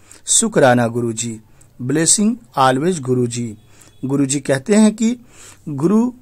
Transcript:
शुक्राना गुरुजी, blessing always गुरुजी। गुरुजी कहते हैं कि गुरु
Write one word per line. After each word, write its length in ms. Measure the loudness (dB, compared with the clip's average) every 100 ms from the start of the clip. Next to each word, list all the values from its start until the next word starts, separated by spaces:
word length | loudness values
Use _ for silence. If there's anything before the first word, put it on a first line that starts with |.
| -20 -16 -2
शुक्राना 600 | 0 0 2 4 4 2
गुरुजी, 520 | -2 -4 -6 -8 -10 _ _ -20 -12
blessing 540 | -4 -2 0 2 0 -2 -6 0
always 420 | 2 2 -2 -4
गुरुजी। 540 | -2 -2 -2 -4 -10 -12 _ -20 -20 -12
गुरुजी 380 | -4 -2 -2 -2
कहते 360 | -2 -4 2 4
हैं 180 | 4
कि 220 | 2 -2 -4 -10 -20 -20 -18 -12
गुरु 420 | -2 0 2 0 -4